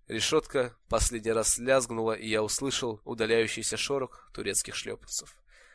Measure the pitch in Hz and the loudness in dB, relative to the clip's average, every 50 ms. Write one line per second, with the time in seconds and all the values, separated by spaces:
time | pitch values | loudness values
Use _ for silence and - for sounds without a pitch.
0 | _ - 110 110 104 - 156 156 - - - 139 123 123 - _ _ _ - 113 | _ -8 -4 -2 0 2 2 2 2 0 0 -2 -2 -2 -4 _ _ _ 0 2
1 | - - 123 113 107 113 113 113 110 - - - 120 127 135 135 123 120 120 113 | 2 2 0 -2 -2 0 0 2 2 2 2 2 2 4 4 4 4 2 -2 -2
2 | 113 113 110 101 - 110 110 107 107 107 - - 135 139 131 - - 120 110 104 | 0 0 0 -2 -2 0 0 0 0 0 -2 -2 -2 -2 -2 -2 -2 -4 -6 -8
3 | - - 120 113 113 110 113 117 113 110 - - 113 - - 110 - - 139 139 | -8 -10 -4 -2 2 4 4 4 4 2 0 -4 -4 -4 -2 -2 -2 0 0 -2
4 | 131 123 - - - - - - 110 104 98 - - - - - - - 110 - | -2 -4 -8 -14 -20 -16 -12 -6 -4 0 0 0 -2 -2 -6 -8 -6 -6 -8 -8
5 | - - - - - - - - _ _ - - - - - | -10 -8 -8 -8 -8 -10 -16 -20 _ _ -20 -20 -20 -20 -20